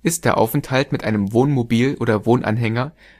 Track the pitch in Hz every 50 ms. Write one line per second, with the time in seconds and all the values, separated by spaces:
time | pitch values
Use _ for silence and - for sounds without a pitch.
0 | - 160 165 - - 120 92 95 110 117 - 143 - - 131 127 143 - 147 -
1 | - 110 107 107 101 98 110 120 131 147 147 131 117 117 120 117 123 135 147 -
2 | 120 113 110 104 104 113 120 131 - - 107 117 117 107 110 120 131 151 _ _
3 | - - -